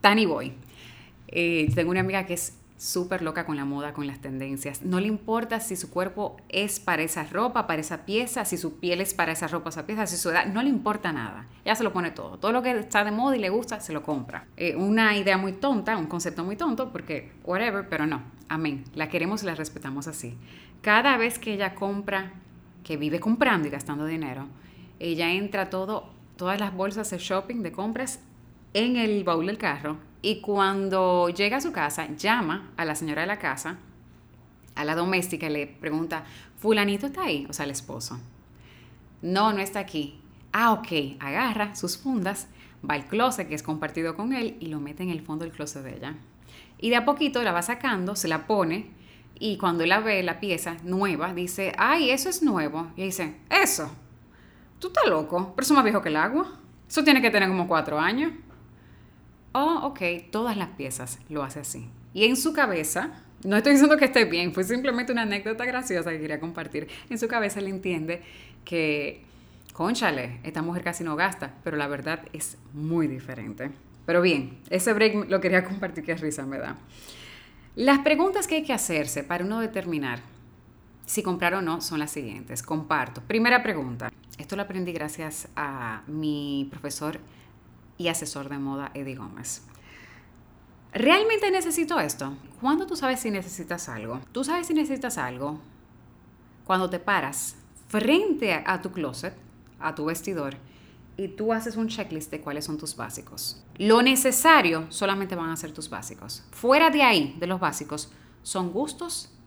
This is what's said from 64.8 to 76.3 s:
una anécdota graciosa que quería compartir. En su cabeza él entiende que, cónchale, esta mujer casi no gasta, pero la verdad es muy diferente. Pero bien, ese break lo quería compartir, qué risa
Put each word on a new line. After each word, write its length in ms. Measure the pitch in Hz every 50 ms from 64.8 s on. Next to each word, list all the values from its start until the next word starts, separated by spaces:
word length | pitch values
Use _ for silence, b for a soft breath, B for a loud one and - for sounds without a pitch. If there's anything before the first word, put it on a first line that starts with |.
| 262 277 240 240 247 240
una 120 | 247 240 226
anécdota 420 | 214 202 202 196 220 220 226 247
graciosa 460 | 254 247 254 254 - 190 170 165 170
que 80 | 160 156
quería 200 | 151 151 151 151
compartir. 480 | 160 165 170 165 160 160 - 147 156 B B B B B
En 80 | 247
su 100 | 226 240
cabeza 320 | 226 240 233 214 202 202 208
él 80 | 196
entiende 540 | 196 196 185 190 190 175 160 156 160 170 175 B B B B B B B B -
que, 640 | - 175 165 160 151 147 147 143 147 147 - - B B B B B B B B - -
cónchale, 640 | - 165 175 240 240 240 185 151 131 123 123 123 120 123
esta 180 | 156 156 165
mujer 220 | 156 170 170 180 175
casi 200 | 175 170 - 175
no 120 | 165 151
gasta, 400 | 151 180 196 180 - - 135 - - -
pero 140 | 170 156
la 100 | 151 143
verdad 340 | 143 143 139 135 156 165 165 - -
es 260 | - 151 - - - - - 117 135
muy 340 | 147 151 160 165 170 160
diferente. 640 | 143 131 131 123 - 131 123 107 110 104 - 127 143 139 - - - - - -
Pero 160 | - 165 175
bien, 380 | 175 185 165 139 131 120 - - - -
ese 240 | - 185 180 240 220
break 360 | 208 220 220 202 208 196 -
lo 100 | 190 190
quería 240 | 190 180 185 185 180
compartir, 400 | 185 196 196 202 175 160 165 151
qué 120 | - 165
risa 300 | 156 156 151